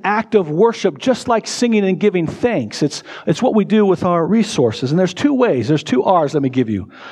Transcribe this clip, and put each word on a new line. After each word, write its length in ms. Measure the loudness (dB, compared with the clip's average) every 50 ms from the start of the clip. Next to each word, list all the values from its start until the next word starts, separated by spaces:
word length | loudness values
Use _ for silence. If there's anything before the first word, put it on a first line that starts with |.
| -2
act 320 | -2 -2 -2 0 2 2
of 160 | 2 2 2
worship, 480 | 0 2 2 2 2 0 -2 -2 -2 -2
just 280 | -2 -2 -2 -2 0 -2
like 200 | -2 -2 -2 -4
singing 360 | -6 -2 0 2 2 2 2
and 160 | 2 0 2
giving 280 | 0 0 0 0 -2 -2
thanks. 560 | -4 -2 -2 -2 -2 -2 -4 -4 -4 -2 -2
It's, 180 | -2 -2 -4 -14 -14 -18 -8 -4
it's 160 | -2 -2 0
what 140 | 0 2 2
we 100 | 2 2
do 220 | 2 4 4 4 4
with 160 | 2 0 0
our 220 | 0 0 0 0
resources. 680 | 2 2 0 0 0 0 0 0 0 0 -2 -4 -2
And 80 | 0 0
there's 160 | 0 0 -2
two 180 | 0 0 0 2
ways. 340 | 2 2 2 2 0 0 0
There's 160 | 0 -2 0
two 200 | -2 -2 0 2
R's 320 | 2 2 2 2 0 0
let 80 | 0 -2
me 60 | 0
give 200 | 0 0 -2 0
you. 200 | -2 -6 -6 -8 -14 -20 -20 -20